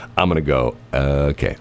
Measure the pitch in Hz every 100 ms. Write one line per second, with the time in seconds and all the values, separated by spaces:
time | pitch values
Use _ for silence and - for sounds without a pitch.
0 | - - 90 82 71 67 60 - - 67
1 | 69 71 71 71 50 -